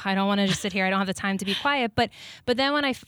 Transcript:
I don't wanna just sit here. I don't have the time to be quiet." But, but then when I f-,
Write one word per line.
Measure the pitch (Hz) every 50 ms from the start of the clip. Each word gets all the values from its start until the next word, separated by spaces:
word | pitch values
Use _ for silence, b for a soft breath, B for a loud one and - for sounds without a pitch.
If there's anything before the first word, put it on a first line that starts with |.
| -
I | 196 190
don't | 190 190
wanna | 202 202 202 202
just | 190 175 -
sit | - 202 185
here. | 202 190
I | 190
don't | 196 196
have | 196
the | 190 190
time | - - 196 196
to | 185 190
be | 196 196
quiet." | - - 285 285 277 240 226 -
But, | - 233 214 B B B B B B B
but | - 247
then | 233 269 277 285
when | 294 285
I | 277
f-, | 247 - -